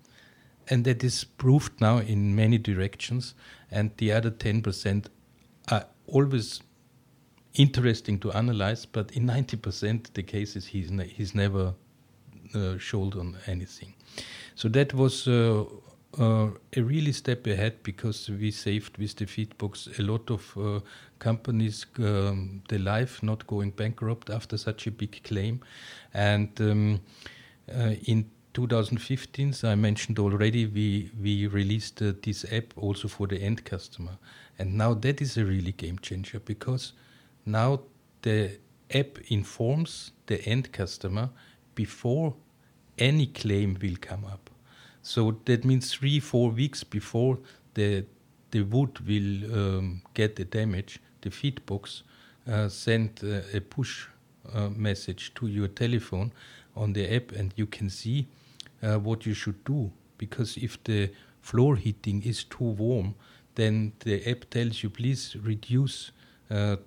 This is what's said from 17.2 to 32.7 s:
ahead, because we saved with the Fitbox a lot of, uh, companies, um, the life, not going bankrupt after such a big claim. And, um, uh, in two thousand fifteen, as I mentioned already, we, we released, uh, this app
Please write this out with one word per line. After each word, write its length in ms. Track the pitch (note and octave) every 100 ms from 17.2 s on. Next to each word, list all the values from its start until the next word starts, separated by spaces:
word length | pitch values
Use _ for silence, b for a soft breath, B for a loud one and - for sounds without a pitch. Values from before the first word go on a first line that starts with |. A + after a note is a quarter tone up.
| - B2 A2
ahead, 380 | F#2+ G#2+ -
because 440 | G#2 G2 A2+ - -
we 220 | G2+ G#2+
saved 460 | G#2 G#2 G#2 - -
with 180 | G#2 -
the 100 | G2+
Fitbox 720 | - G#2+ - G#2 - - -
a 20 |
lot 280 | G2+ A2 -
of, 260 | G2+ - G2
uh, 220 | G#2 G2+ - B B -
companies, 640 | A#2 A2+ - A2+ A2 G#2 - -
um, 640 | G#2 G2+ G2+ G2 F#2 G2 -
the 120 | G#2
life, 420 | F#2+ A2 B2+ -
not 240 | G#2+ G#2+ -
going 240 | G#2 G2+
bankrupt 600 | - A2 A2 A2+ A#2 -
after 280 | A2 - A2
such 300 | - G#2 A2+
a 40 |
big 300 | G#2+ G#2+ -
claim. 380 | - G#2 G#2 B2 B B B B B
And, 360 | G2+ G#2 G#2 G#2 -
um, 420 | G#2+ G#2 G#2 G2+ - B B B B B -
uh, 220 | B2 A2+ G#2 -
in 240 | A2 G#2+ - _
two 140 | - A#2+
thousand 300 | A#2 G#2+ G#2+
fifteen, 520 | - C3 - - C#3+
as 140 | C3
I 120 | A2+ G#2
mentioned 420 | G#2+ G#2+ - A2
already, 480 | G2+ G2+ G#2+ A#2+ A2
we, 460 | G#2 G#2 G2 - A2
we 240 | G2+ G2+ G2+
released, 540 | G2+ G2 A2 - -
uh, 120 | G#2 F#2+
this 200 | - G2 -
app 220 | A2+ A2+